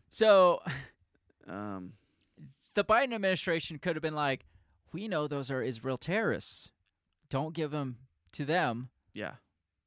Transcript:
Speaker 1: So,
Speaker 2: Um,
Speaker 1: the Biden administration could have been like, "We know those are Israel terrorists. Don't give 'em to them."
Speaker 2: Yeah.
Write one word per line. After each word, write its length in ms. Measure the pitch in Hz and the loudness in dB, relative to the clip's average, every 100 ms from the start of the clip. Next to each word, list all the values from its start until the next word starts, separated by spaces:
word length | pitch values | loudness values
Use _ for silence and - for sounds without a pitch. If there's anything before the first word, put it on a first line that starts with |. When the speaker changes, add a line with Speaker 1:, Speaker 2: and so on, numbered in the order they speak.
| _ | _
Speaker 1:
So, 520 | - 220 196 185 170 - 135 - _ _ _ _ _ - | 4 8 10 8 6 -2 -8 -10 _ _ _ _ _ -12
Speaker 2:
Um, 460 | 95 104 95 90 - _ _ _ - 147 - _ - | -10 -8 -10 -12 -16 _ _ _ -20 -20 -20 _ -2
Speaker 1:
the 100 | 202 | 2
Biden 280 | 220 269 | 2 2
administration 640 | 233 196 185 - 165 - 156 | 0 0 0 0 -2 -4 -6
could 160 | 185 156 | -4 -4
have 60 | |
been 120 | 156 156 | -4 -2
like, 300 | 143 131 - - _ _ _ | 0 -2 -6 -20 _ _ _
"We 140 | 208 220 | -10 -4
know 180 | 156 151 | -2 -2
those 240 | 143 127 | -2 -4
are 100 | 135 | -2
Israel 360 | 120 113 131 127 | -4 -4 -4 -4
terrorists. 720 | - 202 202 90 - - - _ _ _ _ _ - | -2 0 0 -2 -4 -14 -16 _ _ _ _ _ -6
Don't 240 | 135 156 | -4 -4
give 200 | 165 151 | -4 -4
'em 240 | 151 135 120 - _ _ | -2 -6 -8 -16 _ _
to 120 | - 143 | -8 -2
them." 440 | 175 143 113 127 _ _ | 0 2 -2 -6 _ _
Speaker 2:
Yeah. 220 | 107 90 - _ _ _ _ | -10 -10 -10 _ _ _ _